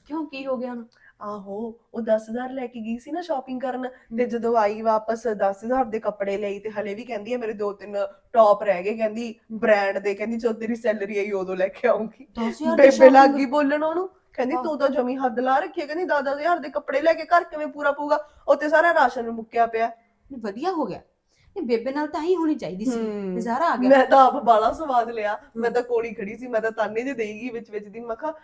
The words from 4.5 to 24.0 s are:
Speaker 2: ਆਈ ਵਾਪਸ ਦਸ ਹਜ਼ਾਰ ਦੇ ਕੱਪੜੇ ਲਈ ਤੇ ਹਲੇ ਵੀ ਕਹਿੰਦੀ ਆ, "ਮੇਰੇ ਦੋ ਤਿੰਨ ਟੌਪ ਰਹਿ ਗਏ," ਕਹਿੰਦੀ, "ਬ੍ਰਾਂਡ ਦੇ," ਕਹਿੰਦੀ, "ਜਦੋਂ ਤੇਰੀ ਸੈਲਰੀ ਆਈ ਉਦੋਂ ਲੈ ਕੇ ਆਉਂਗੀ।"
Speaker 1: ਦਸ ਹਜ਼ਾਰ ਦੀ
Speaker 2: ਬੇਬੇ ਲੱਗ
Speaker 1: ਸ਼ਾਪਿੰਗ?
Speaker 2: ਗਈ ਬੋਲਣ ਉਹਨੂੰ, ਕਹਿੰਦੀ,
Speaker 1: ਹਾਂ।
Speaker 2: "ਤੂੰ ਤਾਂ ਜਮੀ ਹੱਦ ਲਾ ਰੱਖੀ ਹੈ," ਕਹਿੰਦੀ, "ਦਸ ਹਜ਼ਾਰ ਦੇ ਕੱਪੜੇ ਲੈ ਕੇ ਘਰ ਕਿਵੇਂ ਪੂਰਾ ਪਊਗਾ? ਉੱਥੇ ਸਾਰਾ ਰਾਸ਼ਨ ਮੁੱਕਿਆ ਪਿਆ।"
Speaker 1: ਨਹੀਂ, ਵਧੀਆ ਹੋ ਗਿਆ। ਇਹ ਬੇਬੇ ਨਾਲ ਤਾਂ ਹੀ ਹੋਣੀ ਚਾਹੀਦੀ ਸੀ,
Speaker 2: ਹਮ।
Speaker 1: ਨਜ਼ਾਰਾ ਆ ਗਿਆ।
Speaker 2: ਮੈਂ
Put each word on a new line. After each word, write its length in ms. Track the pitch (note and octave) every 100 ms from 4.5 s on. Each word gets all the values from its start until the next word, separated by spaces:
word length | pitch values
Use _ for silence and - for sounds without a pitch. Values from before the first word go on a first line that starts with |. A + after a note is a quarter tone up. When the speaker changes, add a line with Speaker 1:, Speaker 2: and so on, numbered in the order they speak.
| A#3
Speaker 2:
ਆਈ 240 | G#3 G#3+
ਵਾਪਸ 460 | A3 A3 A3 A3+ A3+
ਦਸ 360 | G3+ G3 G3 A3+
ਹਜ਼ਾਰ 200 | C4 A#3
ਦੇ 140 | A3
ਕੱਪੜੇ 380 | G#3 G3+ G3+ G3+
ਲਈ 220 | G3+ G3+
ਤੇ 100 | G#3+
ਹਲੇ 240 | G#3 G#3
ਵੀ 100 | G#3
ਕਹਿੰਦੀ 300 | B3 G#3+ G#3
ਆ, 40 | B3
"ਮੇਰੇ 160 | A3
ਦੋ 200 | G#3 G3+
ਤਿੰਨ 240 | G3 G3 G3+ G3 - _
ਟੌਪ 300 | A#3 G#3+ G3+
ਰਹਿ 200 | G3 F3+
ਗਏ," 140 | G3 A3+
ਕਹਿੰਦੀ, 380 | A3 A3 A#3 - -
"ਬ੍ਰਾਂਡ 460 | A3 A3 G#3 G3 G3
ਦੇ," 160 | G3+ G3+
ਕਹਿੰਦੀ, 220 | A3 A#3
"ਜਦੋਂ 160 | A#3
ਤੇਰੀ 220 | A3 A3+ A#3
ਸੈਲਰੀ 420 | A3 G#3 G3 G#3
ਆਈ 140 | G3+
ਉਦੋਂ 240 | G3 F#3 F#3
ਲੈ 120 | F#3+
ਕੇ 200 | - A#3+
ਆਉਂਗੀ।" 380 | G#3 A3 - C4+
Speaker 1:
ਦਸ 140 | A#3
ਹਜ਼ਾਰ 360 | A#3 C4+ D#4+ E4
ਦੀ 60 |
Speaker 2:
ਬੇਬੇ 280 | C4+ - C4
ਲੱਗ 40 |
Speaker 1:
ਸ਼ਾਪਿੰਗ? 220 | C4+ C#4 C#4+
Speaker 2:
ਗਈ 100 | C4
ਬੋਲਣ 380 | D4 C#4 D4
ਉਹਨੂੰ, 260 | D#4 E4 F#4+ - _
ਕਹਿੰਦੀ, 220 | - B3+ E4
Speaker 1:
ਹਾਂ। 80 |
Speaker 2:
"ਤੂੰ 160 | E4 C#4+
ਤਾਂ 100 | C#4
ਜਮੀ 260 | C4 B3 C4
ਹੱਦ 240 | B3+ A3+
ਲਾ 200 | B3+ C#4
ਰੱਖੀ 220 | F4+ E4+
ਹੈ," 40 | C#4+
ਕਹਿੰਦੀ, 200 | D#4+ F4
"ਦਸ 220 | D4 C#4
ਹਜ਼ਾਰ 320 | C#4+ D#4 F4
ਦੇ 100 | C#4+
ਕੱਪੜੇ 320 | D4 - C#4
ਲੈ 120 | D#4+
ਕੇ 100 | D#4+
ਘਰ 200 | D#4 F4
ਕਿਵੇਂ 240 | - D4+ D4
ਪੂਰਾ 240 | C#4+ C#4+
ਪਊਗਾ? 380 | D4 D4 D4 - _ -
ਉੱਥੇ 220 | C#4 D4+
ਸਾਰਾ 240 | D#4 E4+
ਰਾਸ਼ਨ 380 | D#4+ B3+ B3 A#3
ਮੁੱਕਿਆ 340 | A3+ A3 A#3 A#3
ਪਿਆ।" 220 | A3+ A#3 - _ _ _
Speaker 1:
ਨਹੀਂ, 100 | C4
ਵਧੀਆ 300 | G3+ G#3 F4
ਹੋ 140 | E4+ G#3+
ਗਿਆ। 160 | C#3+ - _ _ _ _ G4+
ਇਹ 40 |
ਬੇਬੇ 300 | B3 A3+ C4
ਨਾਲ 160 | C#4+ D4+
ਤਾਂ 160 | E4
ਹੀ 120 | E4 F4
ਹੋਣੀ 200 | D#4+ D4+
ਚਾਹੀਦੀ 300 | D#3+ F#3 B3
ਸੀ, 140 | A#3
Speaker 2:
ਹਮ। 360 | G#3+ G#3 F#3+ F3+
Speaker 1:
ਨਜ਼ਾਰਾ 280 | A#3 B3 E4
ਆ 100 | A#3+
ਗਿਆ। 140 | B3+
Speaker 2:
ਮੈਂ 160 | C4+